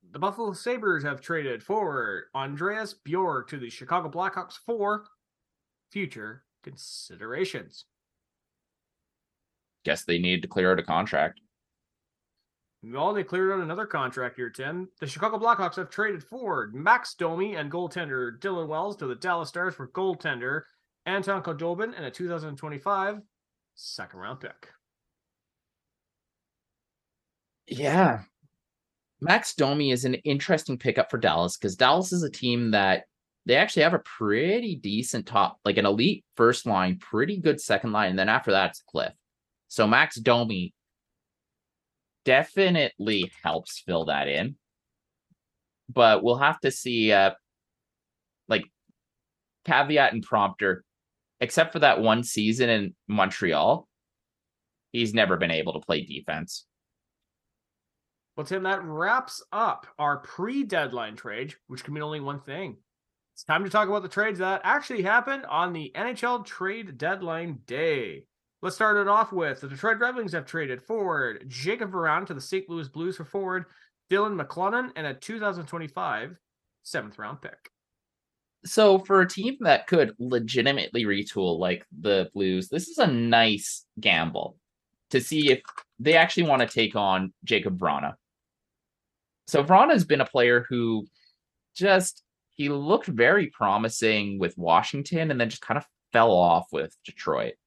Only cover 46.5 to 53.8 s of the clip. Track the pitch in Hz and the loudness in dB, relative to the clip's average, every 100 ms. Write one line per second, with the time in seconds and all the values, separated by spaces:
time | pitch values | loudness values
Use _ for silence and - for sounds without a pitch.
46.5 | 156 139 - 127 120 110 104 98 - _ | 2 -2 -2 -4 0 4 6 6 2 _
47.5 | _ _ _ _ _ _ _ _ _ _ | _ _ _ _ _ _ _ _ _ _
48.5 | 110 - _ _ _ _ _ _ _ _ | -2 -2 _ _ _ _ _ _ _ _
49.5 | _ - 135 139 151 135 113 - 113 98 | _ 0 2 4 4 4 2 -2 0 0
50.5 | 92 101 92 _ _ _ _ _ _ 120 | 0 -2 -2 _ _ _ _ _ _ -2
51.5 | - 165 165 143 - 110 110 120 - 107 | 2 0 4 4 6 4 2 0 -2 0
52.5 | 117 123 113 98 - - 104 95 - 95 | 2 2 2 0 -10 -6 0 0 0 0
53.5 | 76 85 156 | 2 2 2